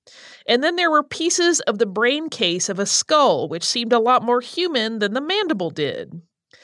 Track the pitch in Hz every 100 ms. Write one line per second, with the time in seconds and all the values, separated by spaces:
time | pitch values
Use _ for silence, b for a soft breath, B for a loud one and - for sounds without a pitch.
0 | B B B B - 240 302 349 349 302
1 | 294 - 330 349 349 302 - 208 214 190
2 | 240 294 320 - 185 175 185 185 202 -
3 | - 311 262 151 147 165 - 240 226 240
4 | 226 247 226 247 247 - 359 269 220 220
5 | 208 233 302 403 381 214 165 156 139 -
6 | - 170 _ _ _ B